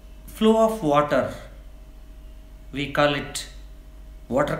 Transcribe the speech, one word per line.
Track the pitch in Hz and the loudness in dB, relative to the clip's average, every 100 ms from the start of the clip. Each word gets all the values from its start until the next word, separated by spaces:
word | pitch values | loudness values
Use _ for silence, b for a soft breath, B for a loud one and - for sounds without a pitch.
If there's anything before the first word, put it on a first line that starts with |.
| - - - | -20 -18 -12
flow | - 220 220 220 | 2 6 6 4
of | 220 | 2
water, | 156 143 147 135 113 - - - - - - - - - - - - - - | 2 4 4 2 0 -4 -14 -18 -18 -18 -18 -18 -18 -18 -18 -18 -18 -20 -12
we | 135 143 | -8 -4
call | 143 147 143 | 2 2 2
it | 139 - - - - - - - - - - | -4 -10 -12 -14 -18 -18 -20 -18 -18 -16 -2
water | 123 147 | 0 2